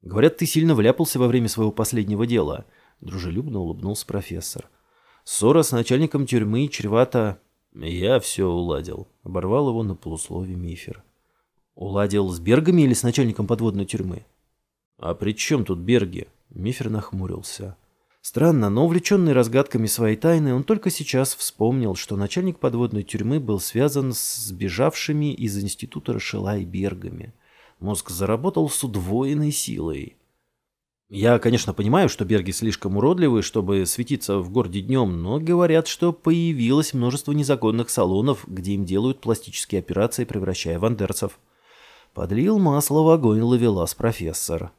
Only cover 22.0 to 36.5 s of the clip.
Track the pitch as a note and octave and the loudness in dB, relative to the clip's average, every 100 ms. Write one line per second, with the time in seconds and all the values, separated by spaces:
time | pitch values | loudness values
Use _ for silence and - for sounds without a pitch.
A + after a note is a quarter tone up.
22 | - G2+ G2+ - F#3 E3+ C#3 A#2+ A#2+ G#2+ | -6 -4 -2 -2 -2 0 -2 0 0 -2
23 | F#2+ G2+ A2 D3+ B2 G2 - A2+ C#3+ C#3 | -4 -4 0 -2 0 -2 -2 0 2 2
24 | C3 A#2 - - G#2+ F2+ G2 F2 D3 - | -2 -2 -6 -6 -8 -6 -6 0 0 0
25 | - D3+ D3 - A#2 G2+ G2 - - - | -4 -2 -2 -2 -4 -2 -4 -6 -10 -10
26 | - A2+ - G#2 G2 G#2 F2+ F#2 G2 F2+ | -6 -6 -4 -6 -4 -4 -4 -4 -4 -4
27 | F2+ E2 A#2 - _ _ _ _ F#2+ G2+ | -12 -12 -16 -18 _ _ _ _ -6 -6
28 | - E2+ G2 A2 E3+ F#3+ D3 - C3 G#2 | -6 -4 -2 0 0 0 -2 -2 -4 -4
29 | F2+ A2 C3+ D3+ D3+ D3 - - D#2+ C#2+ | -2 -2 0 0 0 -2 -6 -6 -6 -6
30 | - _ _ _ _ _ _ _ _ _ | -10 _ _ _ _ _ _ _ _ _
31 | _ G2 A2+ A#2+ A#2 A#2 - F#2 G#2 D#3 | _ 0 4 4 4 2 0 -2 2 4
32 | E3 - F#2+ G#2+ F2+ F#2 A2 G2+ G2+ G2+ | 2 0 0 0 0 -2 -2 -2 -2 0
33 | B2+ F3+ D#3+ A#2 G2 A2+ F#2+ G2 F2+ - | 2 4 2 2 0 -2 0 0 0 -2
34 | A#2+ C3 - G2 F2+ G#2+ G2+ G2 G2 C3 | -4 -4 -2 -2 0 -2 0 -4 -2 0
35 | A2 F2 F2 C3+ D#3+ F3 F3 D#3+ D#3+ - | 0 -2 -2 -4 0 2 4 2 0 -2
36 | F3 E3+ - E3+ E3+ | -2 0 0 2 2